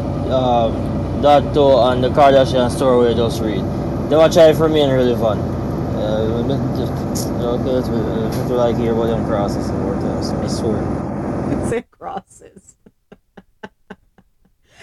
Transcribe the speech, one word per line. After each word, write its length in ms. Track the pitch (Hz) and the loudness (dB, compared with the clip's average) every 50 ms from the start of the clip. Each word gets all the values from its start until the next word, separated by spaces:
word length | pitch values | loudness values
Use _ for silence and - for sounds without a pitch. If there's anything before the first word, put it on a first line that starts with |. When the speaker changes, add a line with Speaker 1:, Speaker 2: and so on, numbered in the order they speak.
| - - - - - - | -4 -4 -4 -4 -4 -2
Speaker 1:
um, 920 | 127 131 127 127 120 120 117 113 - - - - - - - - - - - | 0 0 2 2 2 2 2 0 -2 -2 -4 -4 -4 -4 -4 -4 -2 2 4
that 320 | 143 147 143 135 139 - | 6 6 6 4 2 2
too, 240 | 151 143 139 135 123 113 127 | 2 4 6 6 6 4 2
and 160 | 127 127 127 | 2 0 0
the 60 | 127 | 0
Kardashian 600 | - 151 143 139 135 135 135 123 - 127 123 123 | 4 6 6 6 8 6 4 4 2 0 0 0
story 380 | - - 143 131 123 123 120 120 | 0 0 0 2 4 4 4 4
we 60 | 117 | 2
just 260 | 117 117 113 - - | 2 0 -2 -2 -2
read. 240 | 113 107 101 - - - - - - - - - - - | -4 -2 -2 -4 -4 -4 -4 -4 -4 -4 -4 -4 -2 0
They 60 | 143 | 4
were 120 | 156 160 156 | 4 4 6
trying 260 | - 175 165 156 151 | 8 8 8 8 6
to 80 | 135 160 | 4 2
remain 280 | 156 156 151 147 135 | 2 2 2 2 2
relevant. 500 | 131 131 127 123 120 110 113 110 104 - - - - - - - - - - - - | 2 2 2 2 0 0 0 0 0 -2 -4 -4 -4 -6 -6 -6 -6 -6 -4 -4 -4
Uh, 460 | 104 104 107 107 107 110 110 113 117 120 127 139 127 120 127 - | -4 -4 -2 -2 -2 -2 -2 -2 -2 -2 -2 -2 -2 -2 -4 -4
just, 520 | 117 117 117 - - - - - - - - - - | -4 -4 -4 -4 -6 -6 -4 -4 -4 -4 -4 -4 -4
okay, 300 | 120 120 120 123 123 135 | -2 -2 -2 -2 -2 -2
it's, 180 | 127 127 127 113 | -2 -2 -2 -2
uh, 420 | 117 117 110 110 107 110 110 110 110 - 123 | -4 -4 -4 -4 -4 -4 -4 -4 -4 -4 -4
it's 80 | 127 | -2
like 260 | 127 120 120 120 113 | -2 0 0 0 0
hear 160 | 120 120 113 113 | 0 0 0 0
about 140 | 113 117 | 0 0
them 180 | 113 113 110 104 | -2 -2 -2 -2
crosses 460 | - 113 101 101 101 - - - - | -2 -2 -2 -2 -2 -4 -4 -4 -4
and 80 | - - | -4 -4
more 140 | 98 98 98 | -4 -4 -4
times, 340 | 101 - 104 - - - - | -4 -4 -4 -4 -4 -4 -4
I 180 | - - 104 | -4 -6 -4
swear. 1200 | 101 - - - 117 107 101 85 - - - - - - - - - - - - - - - - - | -6 -6 -4 -4 -2 -2 -2 -4 -4 -6 -6 -6 -8 -8 -8 -8 -6 -6 -6 -4 -4 -4 -4 -4 -4
Speaker 2:
<laughs> 0 | |
Say 140 | - 233 - _ | -6 -6 -8 _
crosses. 840 | _ _ 156 170 - 196 - _ - - - - _ 196 _ - _ _ | _ _ -14 -12 -12 -12 -14 _ -20 -20 -20 -20 _ -20 _ -20 _ _
<laughs> 1160 | _ - _ _ _ _ - _ _ _ _ - _ _ _ _ - - _ _ _ _ 202 - _ _ _ _ _ _ _ _ _ _ _ _ _ _ _ _ | _ -20 _ _ _ _ -20 _ _ _ _ -20 _ _ _ _ -20 -20 _ _ _ _ -20 -20 _ _ _ _ _ _ _ _ _ _ _ _ _ _ _ _